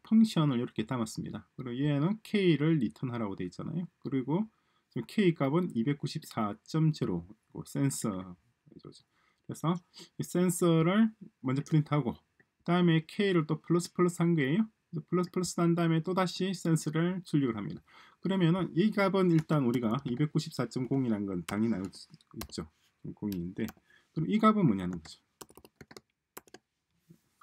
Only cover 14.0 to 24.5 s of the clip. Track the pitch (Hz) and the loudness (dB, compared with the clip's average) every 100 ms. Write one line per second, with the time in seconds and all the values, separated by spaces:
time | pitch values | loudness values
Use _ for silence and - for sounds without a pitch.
14 | 180 - 170 165 131 185 220 _ _ 165 | 0 2 2 2 2 2 0 _ _ -10
15 | - 175 180 185 175 - 170 170 165 165 | -2 -2 0 -2 -4 0 2 2 2 2
16 | 165 185 180 - 185 180 175 156 156 160 | 0 0 -2 -2 -4 -2 0 0 0 -2
17 | 175 185 - 151 131 110 98 90 _ - | -2 -2 -2 0 0 -2 -6 -10 _ -20
18 | - _ 180 190 165 185 165 156 214 214 | -20 _ -2 2 4 2 0 2 2 2
19 | 196 190 180 165 - 151 123 123 117 123 | 2 4 4 4 2 2 2 2 0 -2
20 | 123 120 151 160 160 - 120 127 127 135 | -2 -2 0 -2 -4 -6 -4 -4 -2 0
21 | 127 104 101 90 82 101 117 95 95 - | 0 -2 -2 -4 -4 0 0 0 -4 -10
22 | - - _ - - - 80 _ _ _ | -20 -20 _ -16 -12 -10 -12 _ _ _
23 | - - 104 92 87 101 110 - _ _ | -16 -8 -6 -6 -6 -6 -8 -8 _ _
24 | _ - 165 214 220 | _ -6 -2 2 4